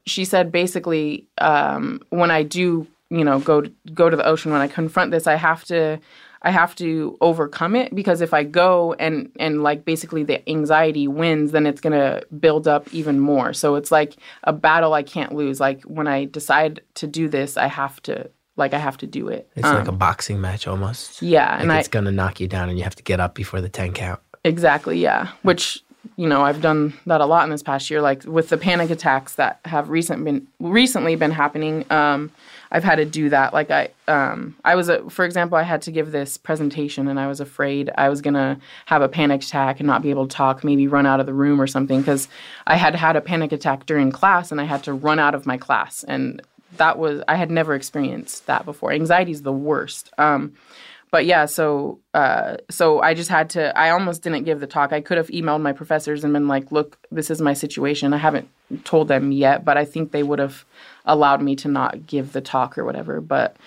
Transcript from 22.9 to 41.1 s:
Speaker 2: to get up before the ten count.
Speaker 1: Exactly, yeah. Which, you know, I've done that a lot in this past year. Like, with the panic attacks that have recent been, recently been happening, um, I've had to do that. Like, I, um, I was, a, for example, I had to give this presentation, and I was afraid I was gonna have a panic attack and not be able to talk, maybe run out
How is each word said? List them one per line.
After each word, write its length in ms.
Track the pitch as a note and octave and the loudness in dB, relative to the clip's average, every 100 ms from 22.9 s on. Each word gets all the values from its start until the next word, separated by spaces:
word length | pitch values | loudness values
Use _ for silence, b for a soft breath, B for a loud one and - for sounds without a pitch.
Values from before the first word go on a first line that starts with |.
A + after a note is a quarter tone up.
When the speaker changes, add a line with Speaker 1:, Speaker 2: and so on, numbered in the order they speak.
| - | -8
Speaker 2:
to 80 | |
get 180 | - F2+ | -4 -2
up 140 | F2+ - | -2 -4
before 260 | G2 F#2+ | -6 -6
the 80 | F#2 | -6
ten 240 | - F#2 | -6 -6
count. 260 | F#2 F#2 - _ - | -6 -8 -8 _ -4
Speaker 1:
Exactly, 540 | D#3+ E3+ E3+ - - E3 | -2 2 2 2 0 0
yeah. 300 | E3+ - F#3 - | 2 0 -4 -2
Which, 380 | F#3+ F3 - - _ _ - - | 0 0 -2 -8 _ _ -18 -4
you 100 | D#3+ | 0
know, 140 | C#3 | 4
I've 160 | C#3+ D3 | 2 2
done 320 | D#3+ D3+ D3+ - F3 | 2 2 0 -4 0
that 160 | D#3+ | 2
a 40 | D3 | 4
lot 200 | E3+ D#3 | 4 4
in 60 | |
this 120 | D3+ | -2
past 260 | - C#3 - | -4 -4 -2
year. 120 | D3+ | 0
Like, 240 | D3 C3+ D#3 | 2 0 0
with 240 | D#3+ D#3+ | 0 2
the 80 | D#3+ | 0
panic 320 | F3 F3 E3 | 2 0 0
attacks 460 | D#3+ D#3+ C3+ C3+ - | 0 2 0 -2 -2
that 260 | C3 - | -2 -2
have 260 | E3 D#3 C#3+ | -4 -4 -2
recent 360 | D#3+ E3 D#3+ D3+ | -2 -2 -4 -2
been, 200 | C#3 - _ | -4 -6 _
recently 560 | E3+ G#3+ B3+ G3 E3 E3 | 0 2 2 2 0 0
been 160 | D3+ | 0
happening, 540 | D#3 D3 D#3 D#3 D#3 - | 2 -2 -2 -4 -6 0
um, 400 | D#3 D3 C#3+ D3+ B B B B | 2 2 0 -4 B B B B
I've 140 | E3+ | 0
had 120 | F3+ D#3 | 2 2
to 100 | D3+ | 0
do 240 | D#3 D3 | 0 2
that. 240 | C#3+ C3+ | 2 2
Like, 160 | D3+ D3 | 0 0
I, 200 | C#3+ - - - | -2 -2 -6 -2
um, 480 | D3 C3 - - - - | 0 0 -4 -10 -2 2
I 80 | F3+ | 2
was, 140 | E3+ | 2
a, 180 | E3+ F3+ | 0 -2
for 140 | - F3 | -4 -2
example, 320 | F3+ E3+ E3 | 0 0 0
I 20 | |
had 200 | F3 D#3 | 0 -4
to 80 | E3+ | -2
give 200 | D#3+ D#3 | -4 -4
this 260 | D3 C#3 - | -6 -6 -8
presentation, 680 | - D#3 D3 D3+ C#3+ C#3+ C#3 | -4 -2 -2 -4 -6 -4 -4
and 120 | C#3 | -2
I 80 | C#3 | -4
was 120 | C#3 | -6
afraid 520 | C#3 - C#3+ C#3+ C#3 - | -10 -4 -2 -2 -4 0
I 120 | C#3 | 0
was 100 | C#3+ | 2
gonna 400 | C#3+ C#3+ C3+ C#3 B B - | 0 0 0 -4 B B 0
have 140 | D#3 | 2
a 40 | C#3 | 2
panic 360 | D#3+ C#3+ C#3 | 2 2 0
attack 360 | - C#3+ C3+ C3+ | -2 -2 -2 0
and 60 | C#3+ | 0
not 140 | C3 | 0
be 80 | D3+ | 0
able 180 | C3+ C3+ | -2 -4
to 80 | - | 0
talk, 280 | C3+ C3+ | 0 0
maybe 240 | D3+ C#3 C#3 | 0 2 2
run 180 | C#3+ | 4
out 140 | C#3 | 4